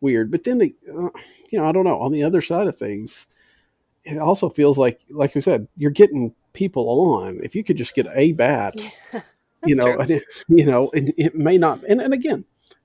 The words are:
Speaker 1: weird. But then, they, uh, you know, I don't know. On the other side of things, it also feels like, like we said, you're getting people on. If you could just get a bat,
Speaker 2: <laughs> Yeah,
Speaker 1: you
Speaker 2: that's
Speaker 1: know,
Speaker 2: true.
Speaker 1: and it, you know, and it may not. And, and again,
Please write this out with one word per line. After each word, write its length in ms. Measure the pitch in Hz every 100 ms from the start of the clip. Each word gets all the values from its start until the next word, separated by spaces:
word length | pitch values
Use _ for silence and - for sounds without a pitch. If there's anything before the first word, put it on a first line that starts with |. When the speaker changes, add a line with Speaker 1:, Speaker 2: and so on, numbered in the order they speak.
Speaker 1:
weird. 300 | 139 117 110
But 140 | 165
then, 140 | 247 247
they, 160 | 170 - -
uh, 200 | 160 175 - - - _
you 80 | 208
know, 60 |
I 80 | 156
don't 120 | 185
know. 160 | 180 90
On 100 | 139
the 120 | 151
other 160 | 151 180
side 260 | - 175 190
of 80 | -
things, 500 | 107 104 110 - - _ _ _ _ _ _ _
it 140 | - 151
also 300 | 156 190 165
feels 280 | - 147 135
like, 220 | 127 - _
like 240 | 147 139
we 60 | 143
said, 280 | 185 120 - -
you're 140 | 147
getting 420 | 143 202 143 117 - _
people 360 | - 185 135 117 131 180
on. 260 | 104 92 90
If 120 | -
you 80 | 214
could 140 | 208 156
just 180 | 113
get 120 | 139 -
a 180 | 135 160
bat, 420 | 156 123 123 101 214
Speaker 2:
<laughs> 360 | - - -
Yeah, 100 | 220 - _ _ _ 330
Speaker 1:
you 80 | 135
Speaker 2:
that's 100 | 123
Speaker 1:
know, 60 |
Speaker 2:
true. 60 | 127
Speaker 1:
and 100 | 131
it, 140 | 147 - - -
you 180 | 165 143
know, 240 | 123 135
and 200 | 151 135 165
it 180 | 156
may 220 | 156 151 180
not. 260 | 160 127
And, 160 | - 240
and 120 | 269
again, 320 | 269 302 - - _ _ _